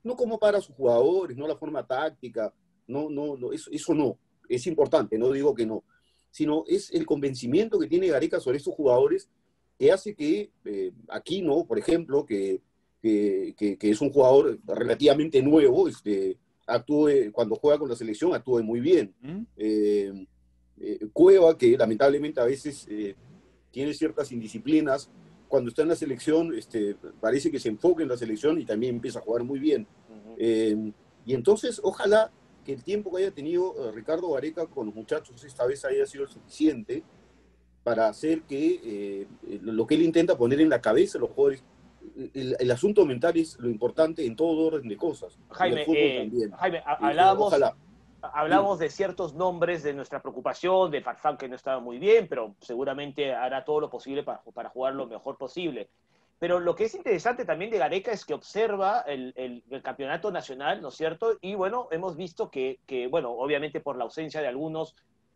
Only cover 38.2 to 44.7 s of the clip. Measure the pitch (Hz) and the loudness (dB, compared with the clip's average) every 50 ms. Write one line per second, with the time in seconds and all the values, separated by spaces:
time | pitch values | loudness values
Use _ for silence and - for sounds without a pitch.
38.2 | 151 156 165 160 - - 139 139 156 170 180 - - 117 104 101 101 101 98 98 | -2 -2 -2 -2 -4 -8 -6 -2 0 0 0 0 -4 -10 -8 -8 -8 -8 -8 -8
39.2 | 101 - - - - - 101 101 90 110 110 110 113 - 156 151 170 160 160 170 | -10 -12 -16 -20 -14 -12 -12 -10 -8 -6 -2 -2 0 2 4 4 4 4 4 4
40.2 | 165 180 175 127 120 120 139 147 160 156 135 120 - 110 110 151 196 - - 143 | 4 4 4 2 4 2 4 4 6 4 4 2 2 2 4 4 4 2 2 -4
41.2 | 120 - - 135 143 143 135 135 _ _ _ _ - - _ _ - - - - | -4 -4 0 2 2 2 2 0 _ _ _ _ -20 -20 _ _ -20 -20 -16 -14
42.2 | 131 - - 139 131 127 - - 131 123 120 120 - 208 208 214 180 143 127 120 | -14 -12 -10 -8 -6 -4 -2 -2 0 0 0 2 2 2 6 6 4 4 4 0
43.2 | 165 170 165 165 160 160 - - 120 120 113 107 120 117 - - 160 160 160 - | 0 2 2 2 -2 -2 -4 -6 -4 -4 -4 -2 -4 -4 2 2 2 2 2 -4
44.2 | 139 117 113 107 165 170 160 156 160 160 | -6 -6 -2 0 0 0 2 0 0 0